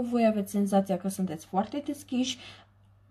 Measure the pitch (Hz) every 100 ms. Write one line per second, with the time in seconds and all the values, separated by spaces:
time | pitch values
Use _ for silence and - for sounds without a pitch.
0 | 240 240 226 214 196 202 202 196 196 180
1 | 190 196 185 156 - 190 - 285 285 277
2 | - 247 254 - - - - _ - -
3 | _